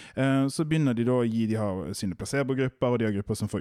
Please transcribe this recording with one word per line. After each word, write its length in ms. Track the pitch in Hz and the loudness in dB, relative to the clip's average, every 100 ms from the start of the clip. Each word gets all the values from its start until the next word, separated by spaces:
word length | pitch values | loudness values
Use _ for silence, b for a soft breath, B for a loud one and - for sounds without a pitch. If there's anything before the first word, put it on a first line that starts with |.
| B B | B B
eh, 300 | 135 135 135 | 2 2 2
så 160 | - | 0
begynner 320 | 156 160 143 117 | 0 2 2 2
de 80 | |
da 80 | 117 | 2
å 160 | 127 120 | 2 2
gi, 160 | 113 113 | 2 0
de 120 | 110 | 0
har 320 | 104 92 76 | 0 -2 -4
sine 220 | 101 101 87 | -4 -4 -4
placebo-grupper, 720 | 92 135 131 135 131 - 127 | -4 -2 0 0 -2 0 0
og 100 | 120 | 2
de 60 | |
har 80 | 110 | 2
grupper 240 | 101 - 107 | 0 -2 -4
som 120 | 104 | -2
får 120 | 104 | -2